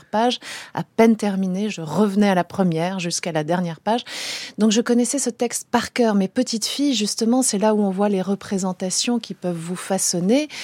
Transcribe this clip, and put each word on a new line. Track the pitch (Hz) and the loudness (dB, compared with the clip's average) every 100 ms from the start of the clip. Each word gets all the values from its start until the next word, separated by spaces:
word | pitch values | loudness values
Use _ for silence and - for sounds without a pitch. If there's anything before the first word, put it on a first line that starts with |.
| - | -2
page, | 214 240 233 - - - | 0 0 0 -8 -16 -10
à | - | -8
peine | 165 - 226 220 | -6 4 4 6
terminée, | 208 190 190 185 214 | 0 -2 -2 -2 -4
je | 180 | -6
revenais | 160 156 214 196 202 | -4 0 2 4 4
à | |
la | 180 | 4
première | 170 - 185 160 175 196 | 0 0 0 2 -2 -2
jusqu'à | 170 - 185 | -4 -4 -2
la | 156 | -2
dernière | 151 175 175 160 | 0 0 -2 -4
page. | - 233 - - - - - - | -2 -2 -2 -10 -8 -10 -10 0
Donc | 214 | 2
je | 214 | 4
connaissais | 240 240 240 285 | 2 2 2 0
ce | 247 | -4
texte | - 240 - - | -2 -4 -4 -2
par | 240 - | -2 -2
cœur. | - 233 | 0 2
Mais | 202 190 | 4 2
petite | - 254 226 - | 0 -2 -2 -4
fille, | - 285 | -2 0
justement, | 233 208 - 226 254 | 0 -2 0 2 2
c'est | 247 202 | 2 2
là | 214 | 2
où | 214 | 2
on | 202 | 2
voit | 185 208 | 0 0
les | 196 | 0
représentations | 185 196 - 196 185 180 185 - - 240 | 0 -4 -2 -4 -2 -4 -4 -2 -2 -2
qui | - | -4
peuvent | 180 180 170 | -8 -6 -6
vous | 165 | -6
façonner. | 180 - 190 - 175 185 254 302 - | -8 -4 -2 0 0 2 2 2 -8